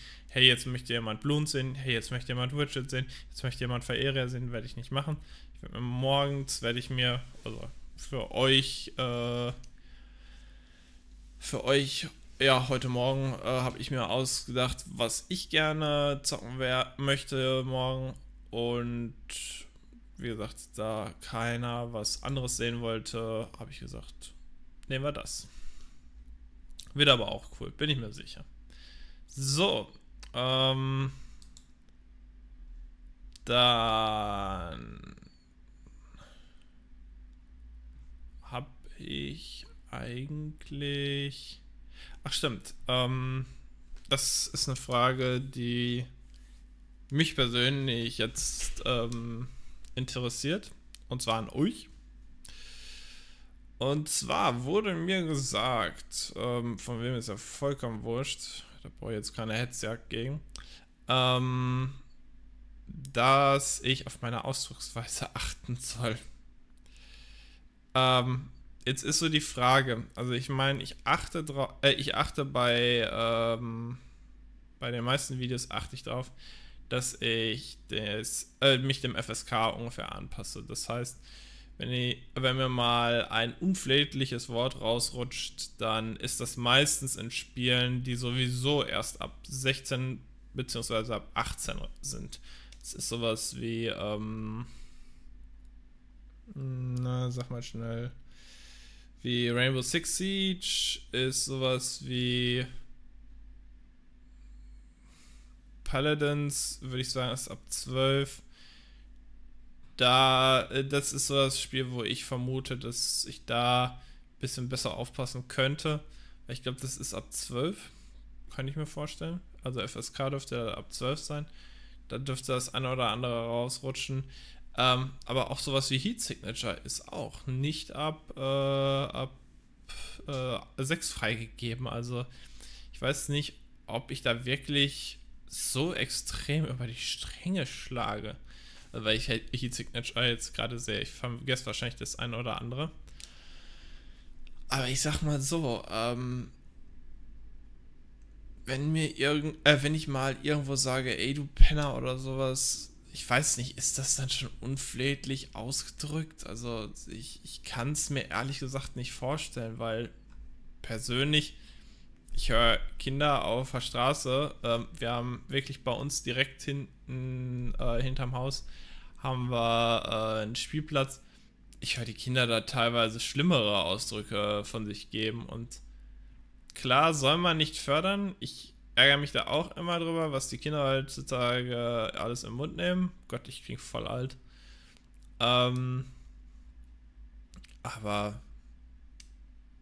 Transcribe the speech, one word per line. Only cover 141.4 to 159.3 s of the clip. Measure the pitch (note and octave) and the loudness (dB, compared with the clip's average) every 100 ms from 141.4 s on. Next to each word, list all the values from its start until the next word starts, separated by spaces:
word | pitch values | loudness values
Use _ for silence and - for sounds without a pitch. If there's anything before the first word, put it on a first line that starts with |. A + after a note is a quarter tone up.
| C3 B2+ | 0 0
wahrscheinlich | A2+ G#2+ A#2+ | -2 -4 -4
das | - A#2+ - | -4 -8 -4
eine | A#2+ A2+ | -4 -4
oder | B2 - | -4 -4
andere. | A#2+ B2+ D#3+ - - - - - - - - - - - - - - - - - - | -4 -4 -4 -6 -14 -14 -14 -16 -16 -14 -14 -14 -14 -14 -14 -16 -16 -12 -10 -8 -2
Aber | C3+ B2+ | 0 2
ich | C3+ | 2
sag | D3+ D3 | 2 2
mal | D#3 D3 | 2 2
so, | C3+ E3 C#3+ A2+ - | 2 0 0 -2 -2
ähm, | G#2+ A#2 A#2+ B2+ B2 - - - - - - - - - - - - - - - - - - - - - - | -2 0 0 -2 -4 -6 -14 -18 -16 -16 -14 -12 -12 -12 -14 -14 -14 -16 -18 -18 -18 -18 -18 -18 -16 -16 -12
wenn | - C3 D3 | -4 0 2
mir | D#3+ D#3 - | 4 2 4
irgend-, | C#3 D3+ D3+ - | 4 4 0 6
äh, | D3 C#3+ | 8 8
wenn | D3 | 6
ich | D#3 C#3+ | 2 0
mal | C3+ C3+ B2+ | 0 0 0
irgendwo | D3 D3 C3+ | 0 2 2
sage, | C3+ C3+ B2+ B2+ D#2 | 0 2 0 0 0
„Ey, | A#2 | 0
du | C#3+ C#3+ | 0 -2
Penner“ | - - D3+ D3 C3 | 12 12 12 2 0
oder | B2+ C3 | -2 -2
sowas, | C3+ C3 C3 C3 - - - - - | -2 0 2 2 0 -2 -6 -16 -12
ich | - - | -8 2
weiß | B2 D3+ - | 4 4 2
nicht, | B2 - | -2 -2
ist | - - | 0 0
das | C3 - | 2 2
dann | C3 | 0
schon | - B2+ - | -2 -2 -6
unflätlich | A#2 C3+ - A#2+ C3+ C#3 C3+ C3 - | -4 -4 -2 0 2 2 -2 -4 -4
ausgedrückt? | - A2+ C#3 - - D3 D#3 D#3 - | -8 -4 -4 -4 -8 -4 -4 -6 -10
Also | - A2 A#2+ A2+ G#2 - - | -10 -8 -6 -4 -6 -10 -12
ich, | - - - | -10 -12 -12
ich | - - | -12 -12
kann's | - - B2 D3+ - | -6 -4 0 0 0
mir | C#3 - | -2 0
ehrlich | F#2 C3 C3+ | -2 -2 -4
gesagt | C3 C3+ - - | -4 -4 -6 -6
nicht | B2 | -6
vorstellen, | - B2+ | -4 -2